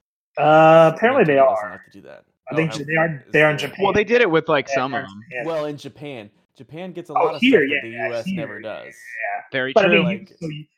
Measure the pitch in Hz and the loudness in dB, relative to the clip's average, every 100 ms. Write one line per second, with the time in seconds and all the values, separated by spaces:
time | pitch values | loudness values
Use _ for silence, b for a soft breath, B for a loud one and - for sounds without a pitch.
0 | _ _ _ - 151 156 160 160 160 160 | _ _ _ -2 4 6 8 8 6 4
1 | 226 277 165 139 135 110 104 98 _ 98 | 0 2 2 4 4 2 -8 -14 _ -20
2 | 69 - _ _ - 147 160 151 143 160 | -20 -20 _ _ -6 -2 -2 -4 -4 -2
3 | 165 147 - 151 151 143 143 - 196 202 | -2 -4 -2 2 4 2 -6 -2 0 0
4 | 208 240 214 160 160 147 135 135 131 123 | 2 2 2 2 2 -2 0 -4 -2 -6
5 | 95 101 113 - 165 160 151 147 143 - | -8 -16 -14 -10 -6 -6 -6 -10 -14 -16
6 | 147 123 104 _ _ _ 131 156 185 165 | -16 -14 -16 _ _ _ -20 -16 -14 -14
7 | 165 151 165 151 254 208 139 143 113 117 | -8 -2 -2 0 2 4 2 -4 -6 -8
8 | 113 117 185 190 107 101 107 82 64 - | -6 -6 -6 -8 -8 -12 -12 -14 -16 -20
9 | - - 104 101 - 135 131 208 190 202 | -18 -10 -8 -8 -8 -6 0 2 2 2
10 | 180 196 - - 160 151 151 | 0 -6 -12 -14 -12 -12 -16